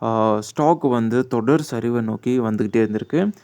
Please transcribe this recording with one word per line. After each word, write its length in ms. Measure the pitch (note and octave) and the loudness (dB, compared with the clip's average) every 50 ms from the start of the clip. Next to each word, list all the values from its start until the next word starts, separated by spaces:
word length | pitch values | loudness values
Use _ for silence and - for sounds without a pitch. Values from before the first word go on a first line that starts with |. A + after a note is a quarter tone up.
ஆ, 400 | A2+ A2+ A2+ A2 A2 A2 G#2 G#2+ | -4 -2 0 2 2 2 2 0
ஸ்டாக் 400 | G#2 - - - D3 D#3+ E3 D#3 | -2 -6 -4 0 2 2 2 2
வந்து 460 | - B2+ B2 A#2+ A2+ A2+ A#2 B2+ B2+ | 2 0 0 0 0 0 0 0 0
தொடர் 400 | B2 B2 A#2 A2 B2+ D3+ D#3 D3 - | 0 -2 0 2 2 2 2 0 -4
சரிவை 300 | B2+ A2+ A2 A#2+ A#2+ A#2+ | -6 -4 -2 -2 -2 -2
நோக்கி 380 | A2+ G#2+ A2 G#2+ - B2 B2+ B2+ | -2 -4 -4 -4 -2 -2 -2 0
வந்துக்கிட்டே 600 | A#2 A2 A2 G#2 A2 G2+ A#2 A2+ A2 G#2 G#2+ G#2+ | 0 0 -2 -2 -2 0 0 0 0 0 -2 -4
இருந்திருக்கு. 300 | - - C#3 E3+ G3 G#3+ - - | -4 -2 -2 0 0 -2 -4 -8